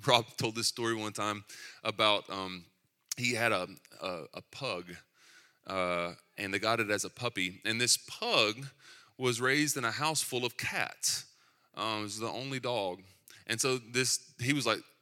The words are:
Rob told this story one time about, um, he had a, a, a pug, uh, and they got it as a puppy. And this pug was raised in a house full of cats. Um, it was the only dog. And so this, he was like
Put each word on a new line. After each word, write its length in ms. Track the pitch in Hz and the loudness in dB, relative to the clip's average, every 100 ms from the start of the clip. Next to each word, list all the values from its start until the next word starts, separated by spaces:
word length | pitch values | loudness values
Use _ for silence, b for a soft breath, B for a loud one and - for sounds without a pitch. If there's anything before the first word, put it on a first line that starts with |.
| - | 4
Rob 180 | 120 113 - | 4 4 -2
told 180 | 117 110 | -4 0
this 120 | 107 | -2
story 280 | - 117 113 | 0 0 0
one 180 | 107 | -2
time 300 | 104 104 104 - B B B | -2 -2 -2 -8 B B B
about, 460 | 113 104 107 101 - | -4 4 4 4 0
um, 340 | 95 95 92 87 _ _ _ _ - | -6 -6 -8 -12 _ _ _ _ -4
he 160 | 120 | -2
had 180 | 117 117 | 2 4
a, 160 | 98 90 92 - - | 2 0 -6 -20 -8
a, 200 | 92 87 71 - | -6 -6 -8 -12
a 60 | - | -14
pug, 340 | - 131 90 90 85 - B B B B B - | -10 -6 -6 -8 -14 -16 B B B B B -6
uh, 440 | 95 90 87 87 87 _ - | 0 2 0 -2 -6 _ -8
and 160 | 101 | -2
they 60 | 98 | 0
got 200 | 110 113 | 2 2
it 100 | 104 | 2
as 160 | 104 95 | 0 -2
a 40 | |
puppy. 520 | - 120 101 90 98 107 | -4 -4 -2 -4 -2 -2
And 140 | 113 | 2
this 180 | 120 - | 4 2
pug 680 | - - 233 175 107 110 139 - B B B - | 0 -6 2 4 4 2 -8 -16 B B B -2
was 220 | 127 117 | 0 2
raised 380 | 127 147 151 143 | 4 4 2 2
in 80 | 120 | 0
a 60 | |
house 300 | 110 151 151 | 0 0 0
full 240 | - 127 123 | 0 0 -2
of 120 | - | -2
cats. 680 | 120 190 98 - - - - b b b b - | -4 -2 -4 -2 -2 -2 -4 b b b b -6
Um, 240 | 110 107 | -2 -2
it 40 | |
was 160 | 104 107 | -4 -4
the 100 | 110 | -6
only 300 | 90 135 135 | -4 -6 -4
dog. 420 | 123 120 95 92 92 B B B - | -2 0 0 -4 -12 B B B -4
And 120 | 113 | 0
so 180 | 131 127 | 2 0
this, 560 | 113 123 123 - - - | 0 0 2 0 -4 -4
he 140 | 123 | 0
was 120 | 147 117 | 2 2
like 140 | 107 - _ | 0 -2 _